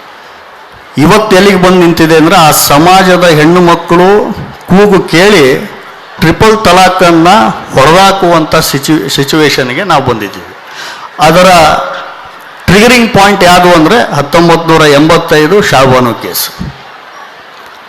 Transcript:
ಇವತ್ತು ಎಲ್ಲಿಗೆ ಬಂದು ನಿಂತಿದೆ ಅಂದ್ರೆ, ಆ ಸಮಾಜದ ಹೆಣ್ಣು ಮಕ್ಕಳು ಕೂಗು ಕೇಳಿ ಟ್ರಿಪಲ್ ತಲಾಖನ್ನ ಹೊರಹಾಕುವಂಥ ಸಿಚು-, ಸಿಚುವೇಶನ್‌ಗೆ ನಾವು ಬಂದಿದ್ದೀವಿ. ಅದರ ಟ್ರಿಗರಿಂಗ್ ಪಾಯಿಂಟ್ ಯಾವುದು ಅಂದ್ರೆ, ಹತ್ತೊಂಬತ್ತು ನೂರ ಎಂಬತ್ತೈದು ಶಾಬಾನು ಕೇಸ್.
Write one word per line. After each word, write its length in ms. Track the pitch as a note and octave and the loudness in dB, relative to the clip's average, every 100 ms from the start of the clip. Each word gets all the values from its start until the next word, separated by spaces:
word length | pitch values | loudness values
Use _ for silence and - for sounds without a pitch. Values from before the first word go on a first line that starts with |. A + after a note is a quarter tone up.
| - - - - - - - - - - | -20 -20 -20 -20 -20 -20 -20 -20 -12 -2
ಇವತ್ತು 380 | D#3 G#3 G#3+ F#3 | 0 0 0 0
ಎಲ್ಲಿಗೆ 220 | G3+ F#3 | 2 2
ಬಂದು 200 | F3+ F#3 | 2 2
ನಿಂತಿದೆ 400 | E3+ E3+ D#3+ D#3+ | 2 0 2 2
ಅಂದ್ರೆ, 200 | D#3+ F#3 | 2 2
ಆ 140 | D#3 | 2
ಸಮಾಜದ 720 | C#3 - D3 F3 F#3+ F#3 F3+ | 0 0 2 2 2 2 0
ಹೆಣ್ಣು 380 | F3 D3+ D3+ F3+ | 2 2 2 2
ಮಕ್ಕಳು 720 | F3 E3+ - F3 F#3 G#3 B3 - - - - | 2 0 0 0 2 2 -2 -8 -12 -14 -2
ಕೂಗು 360 | F#3 G#3 F#3 | 2 2 0
ಕೇಳಿ 540 | - D#3 G3+ G3 C3 D#3 G#3 - - - - - | 0 0 2 2 2 0 -6 -16 -20 -20 -18 -4
ಟ್ರಿಪಲ್ 460 | D#3+ D3+ A3 G#3+ G3 | -2 0 0 2 2
ತಲಾಖನ್ನ 640 | F3+ F3+ F3+ F3 E3 E3+ G#3+ A3 - - | 2 2 2 2 2 2 2 0 -6 -6
ಹೊರಹಾಕುವಂಥ 840 | C3+ C#3+ F3 G3 F#3+ E3+ E3 D#3 D#3+ | -2 2 2 2 0 0 0 0 -2
ಸಿಚು-, 540 | D#3 C#3 C3+ D3+ - | -2 -4 -2 -4 -2
ಸಿಚುವೇಶನ್‌ಗೆ 720 | - C3+ D#3+ D3 - B2+ C3+ | -6 -2 0 0 -2 -4 -6
ನಾವು 200 | G3 D3+ | -2 -2
ಬಂದಿದ್ದೀವಿ. 540 | B2+ A2+ G2+ F#2 - - - - - - - - | -2 -6 -8 -12 -20 -20 -20 -18 -18 -18 -16 -4
ಅದರ 260 | D#3+ E3+ F#3 F3 D#3 D#3+ - - - - - - - - - | 0 2 2 4 2 0 -6 -12 -16 -20 -20 -20 -20 -12 -2
ಟ್ರಿಗರಿಂಗ್ 480 | F#3+ A#3+ B3 A3+ | 0 2 2 0
ಪಾಯಿಂಟ್ 300 | G3 G3 G3 | 0 0 2
ಯಾವುದು 300 | F3+ F3+ F3+ | 2 2 2
ಅಂದ್ರೆ, 420 | E3+ D#3+ A#3 - D3+ | 2 2 0 -2 -4
ಹತ್ತೊಂಬತ್ತು 520 | C#3 E3+ E3+ E3 E3 | -2 0 2 0 0
ನೂರ 140 | D#3+ | 0
ಎಂಬತ್ತೈದು 800 | D3+ C#3+ D#3+ E3 E3 D#3 D3+ G3+ | 2 2 2 0 0 0 2 0
ಶಾಬಾನು 520 | - C3+ C3+ B2+ B2 | 0 0 2 0 -2
ಕೇಸ್. 380 | A2 F#2 E2 - - C#3+ - - - - - - - - - - - | -6 -10 -10 -10 -12 -14 -14 -20 -20 -20 -20 -20 -20 -20 -20 -20 -20